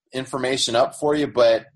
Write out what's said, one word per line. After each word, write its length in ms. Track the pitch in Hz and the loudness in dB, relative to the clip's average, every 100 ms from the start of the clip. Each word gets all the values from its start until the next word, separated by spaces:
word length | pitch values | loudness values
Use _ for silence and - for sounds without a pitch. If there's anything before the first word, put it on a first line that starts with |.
| _ | _
information 600 | 131 131 135 127 127 - | -10 -8 -4 -2 -2 0
up 200 | 117 135 | 0 0
for 200 | - 147 | 0 -2
you. 120 | 151 143 | 0 0
But 400 | 117 117 113 - | 2 4 4 -2